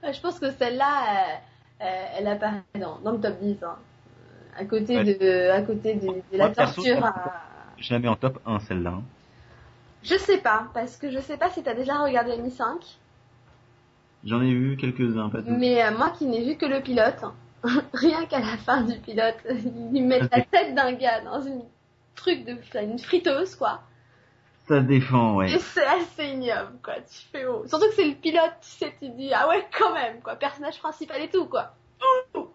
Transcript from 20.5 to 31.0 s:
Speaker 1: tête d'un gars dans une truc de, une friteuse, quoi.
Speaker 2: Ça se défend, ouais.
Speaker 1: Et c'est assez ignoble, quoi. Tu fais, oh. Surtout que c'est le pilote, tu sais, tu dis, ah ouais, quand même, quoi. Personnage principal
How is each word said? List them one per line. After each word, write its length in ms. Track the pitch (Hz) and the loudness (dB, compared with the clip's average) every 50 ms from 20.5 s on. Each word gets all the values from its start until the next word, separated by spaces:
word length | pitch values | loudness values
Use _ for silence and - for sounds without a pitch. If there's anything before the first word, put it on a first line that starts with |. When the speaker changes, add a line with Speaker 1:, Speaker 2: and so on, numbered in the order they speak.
Speaker 1:
tête 240 | - 359 392 294 262 | 4 4 4 4 2
d'un 180 | 269 277 254 254 | 2 2 2 0
gars 280 | 247 254 247 226 220 - | 0 0 0 0 0 -2
dans 180 | - - 269 | -6 -6 -6
une 220 | 269 277 277 247 233 233 _ _ _ _ _ _ _ _ _ | -6 -6 -8 -10 -12 -14 _ _ _ _ _ _ _ _ _
truc 300 | - - 359 339 269 233 | -6 -2 -2 -2 -2 -2
de, 120 | 226 247 240 - - - 240 | -12 -12 -12 -14 -10 -6 -6
une 180 | 208 214 220 247 | -6 -4 -6 -8
friteuse, 580 | - - - 359 349 349 269 277 349 381 - | -4 0 0 2 2 2 0 0 -2 -4 -6
quoi. 240 | - 269 214 - - - - _ _ _ _ _ _ _ _ _ _ _ _ _ _ _ - | -4 -4 -4 -4 -4 -10 -20 _ _ _ _ _ _ _ _ _ _ _ _ _ _ _ 2
Speaker 2:
Ça 120 | 151 143 | 4 4
se 60 | 131 | 4
défend, 480 | 127 139 131 127 131 131 123 117 117 107 | 6 4 4 4 4 2 4 4 4 4
ouais. 160 | 98 95 92 - | 4 2 2 2
Speaker 1:
Et 60 | 359 | 0
c'est 260 | - - - 359 302 | 0 0 0 0 4
assez 400 | 262 302 370 339 339 - - 302 | 4 4 2 2 -4 -6 -8 -6
ignoble, 460 | 285 269 262 254 240 220 196 196 202 247 247 _ | -6 -4 -4 -2 -2 -2 -4 -4 -8 -12 -16 _
quoi. 120 | - - | -10 -10
Tu 320 | - - - - - - _ | -10 -10 -14 -20 -20 -20 _
fais, 140 | _ 294 262 | _ -8 -6
oh. 200 | 254 247 - - | -4 -4 -4 -4
Surtout 200 | - - 311 392 427 | -2 0 4 4 4
que 60 | 440 | 4
c'est 140 | - 381 302 | 4 2 2
le 60 | 285 | 2
pilote, 380 | - - 330 311 339 320 320 330 - - | 0 -2 2 4 4 4 4 0 -4 -20
tu 80 | - | -20
sais, 240 | - - - 294 - - | -10 -8 -8 -8 -8 -12
tu 120 | - 269 | -14 -14
dis, 200 | 233 240 269 269 254 | -12 -10 -4 -2 0
ah 120 | 214 254 311 | 2 4 4
ouais, 180 | 330 392 - - - - | 2 2 0 -4 0 2
quand 140 | - - 330 | 2 2 2
même, 280 | 320 262 226 220 233 - | 0 -4 -4 -6 -8 -12
quoi. 140 | 170 175 | -12 -8
Personnage 420 | - - 277 277 285 294 285 311 - | -4 -4 -6 -6 -6 -10 -10 -10 -6
principal 420 | - 311 311 - | -8 -8 -8 -8